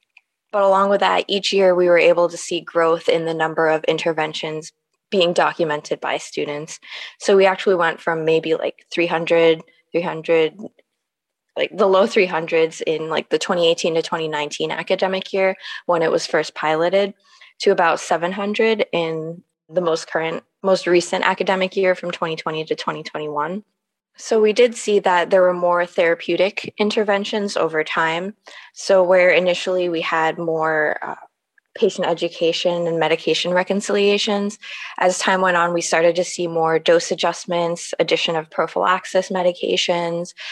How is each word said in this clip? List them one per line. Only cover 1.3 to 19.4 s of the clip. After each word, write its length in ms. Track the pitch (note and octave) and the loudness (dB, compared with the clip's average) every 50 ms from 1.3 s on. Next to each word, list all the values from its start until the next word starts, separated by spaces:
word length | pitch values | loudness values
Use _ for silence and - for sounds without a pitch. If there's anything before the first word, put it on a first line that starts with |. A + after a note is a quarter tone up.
| G3+ G3+ F#3+ - | -4 -4 -2 0
year 220 | G3+ G3 F#3+ F#3 F3+ | 2 4 4 4 4
we 140 | F3+ F3+ F3 | 4 4 4
were 100 | F3 E3+ | 6 6
able 300 | D#3 E3+ E3+ E3+ F3 E3 | 6 6 4 4 2 0
to 80 | E3+ | -2
see 240 | - - - F3+ E3 | -8 -8 -6 -6 -8
growth 480 | E3 - - E3+ E3 E3 E3 E3+ - - | -8 -4 -2 0 2 2 2 0 0 0
in 160 | E3 E3 E3 | 0 0 0
the 100 | E3 E3 | -4 -2
number 340 | D#3+ D#3+ D#3+ D#3 E3 E3 D#3 | -2 -2 -2 0 0 0 2
of 140 | D#3 D#3 - | 0 0 0
interventions 840 | - D#3+ D#3+ - E3+ D#3+ D#3+ D#3 D#3 D#3 - - D#3+ D#3 D#3 D#3+ - - _ _ _ _ _ _ _ | -2 -2 0 -2 -2 -2 -2 -4 -4 -6 -8 -8 -8 -8 -10 -12 -14 -20 _ _ _ _ _ _ _
being 220 | - G3 F3 F3 | 0 2 2 2
documented 680 | F3 F3+ E3 D3 D#3+ - E3+ D#3 D3 D3+ - - D#3 - | 2 2 2 0 0 -2 -2 -2 -2 -6 -4 -8 -8 -6
by 180 | - - C3+ D3+ | -4 -6 -6 -6
students. 600 | - - - D3 D3 D3 D3 D3 D#3 - - - - - - - - - - _ | -8 -10 -8 -8 -6 -6 -8 -10 -10 -12 -16 -18 -18 -18 -16 -16 -16 -16 -18 _
So 180 | - - G3+ | 0 4 4
we 100 | G3 F#3+ | 6 6
actually 280 | F#3+ F#3+ - - G#3+ F#3+ | 4 2 2 0 0 2
went 260 | E3+ E3+ E3 - - | 2 2 -2 -2 -4
from 240 | - F3 E3 E3 D#3 | -4 -4 -4 -2 0
maybe, 300 | D#3+ D#3+ D#3+ D#3+ E3 D#3+ | 0 0 0 0 -2 -2
like, 320 | - - - - _ _ _ | -2 -2 -6 -8 _ _ _
three 160 | - F3 E3+ | -2 -2 -2
hundred, 560 | E3+ F3 E3 E3+ E3 E3+ E3 E3 E3 D#3+ D#3+ - _ _ _ _ _ | 0 -2 -4 0 2 2 4 6 4 4 2 -2 _ _ _ _ _
three 100 | - E3 | -4 -4
hundred, 580 | F3 E3+ D#3 D#3+ D#3 - E3 E3 D#3+ D3+ - G3 A3 - - _ _ _ _ _ _ _ _ _ _ _ _ _ _ _ _ | -2 -2 -6 -6 -2 0 2 2 2 0 -4 -10 -16 -18 -18 _ _ _ _ _ _ _ _ _ _ _ _ _ _ _ _
like, 160 | - D3 - D#3+ | -4 -4 -4 0
the 100 | F3+ A3 | 0 2
low 200 | G3 F#3+ F#3 G3+ | 4 6 4 4
three 180 | A3+ - A3+ F#3 | 4 4 2 2
hundreds 560 | F3+ F3 D#3+ E3 D#3+ E3+ E3 D#3+ D#3+ E3 - | 2 0 -4 -4 0 0 0 0 0 -2 -6
in, 300 | - - D#3+ D#3 D#3+ D#3+ | -4 -4 -4 -4 -4 -4
like, 180 | D#3 D3+ - - | -4 -4 -2 -2
the 100 | D#3+ D#3+ | -2 -2
twenty 320 | - - F#3+ F3 E3+ E3 | 0 -2 0 2 2 2
eighteen 240 | E3+ - - F3 D#3+ | 0 0 -2 0 0
to 80 | E3 | -2
twenty 260 | D#3+ - F#3 E3 D#3+ D#3 | -2 -2 -6 -6 -4 -4
nineteen 420 | D#3 D3 D3+ D3 - - D#3 D3+ | -4 -6 -6 -6 -6 -6 -6 -6
academic 640 | C#3+ - E3+ - F#3+ F#3 G3 F#3 F#3+ F#3+ - - | -6 -8 -2 -2 -2 0 0 -2 -2 -4 -6 -4
year 240 | - F#3+ F#3+ F#3+ F#3+ - - - - - - | -2 0 0 0 0 -4 -10 -14 -14 -10 -2
when 160 | - F3 E3 | -2 0 2
it 80 | E3 D#3+ | 2 2
was 160 | E3+ E3 - | 0 0 -2
first 280 | - - D#3 D#3 - - | 0 -2 -2 -2 -2 -6
piloted 580 | - - D#3 D#3 D#3 E3+ F3 F#3+ G3 G3+ G3 - _ _ _ _ _ - - _ _ | -6 -2 -2 0 0 0 2 2 2 0 0 -4 _ _ _ _ _ -20 -20 _ _
to 100 | - G#3 | 2 2
about 300 | G3 F3 F3 E3 D#3 - | 4 4 4 2 2 0
seven 320 | - - F3+ D#3+ E3+ F3+ | 0 -2 -2 -2 -2 -4
hundred 540 | F#3+ G3+ G3+ G#3 G#3 - A3 A3+ A3 G#3 - - | -4 -4 -4 -4 0 0 2 2 2 0 -2 -2
in 500 | - E3+ E3 D#3+ D#3+ D#3+ D#3 E3 E3+ F3 | -2 -2 -2 -2 -4 -6 -6 -8 -10 -12